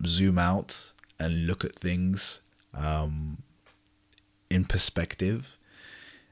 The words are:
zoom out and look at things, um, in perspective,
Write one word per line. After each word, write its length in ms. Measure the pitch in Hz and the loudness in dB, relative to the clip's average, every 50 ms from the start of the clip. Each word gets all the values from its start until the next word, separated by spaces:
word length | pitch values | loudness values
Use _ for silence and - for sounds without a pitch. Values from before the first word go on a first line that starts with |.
| - | -2
zoom 320 | 85 85 90 95 98 90 87 | 0 2 4 4 4 6 4
out 540 | 87 87 92 101 - - - - - - - - - _ _ - | 4 4 2 0 -2 -4 -8 -8 -8 -14 -18 -20 -20 _ _ -4
and 280 | 78 82 82 85 82 82 | -2 0 0 0 2 0
look 180 | 90 - - | 0 -2 -4
at 80 | - - | -6 -6
things, 680 | - - 90 87 90 92 92 95 92 - - - - _ _ _ _ _ _ - | -4 -4 -2 0 0 2 0 0 0 0 -2 -4 -4 _ _ _ _ _ _ -8
um, 680 | - 73 78 78 78 76 76 76 76 76 76 73 - - _ _ _ _ - _ _ _ - _ _ _ _ - _ _ _ _ _ _ - | -4 -2 0 0 0 0 -2 -2 -4 -4 -6 -8 -10 -14 _ _ _ _ -20 _ _ _ -20 _ _ _ _ -20 _ _ _ _ _ _ 0
in 140 | 90 92 92 | 2 2 2
perspective, 920 | - - 92 - - - 87 85 - - - 95 95 107 117 131 - - _ _ _ _ - - - - - - - - - _ _ | 2 2 2 2 2 2 0 -4 -4 -4 -2 -2 0 0 -2 -4 -10 -18 _ _ _ _ -20 -20 -20 -20 -20 -20 -20 -20 -20 _ _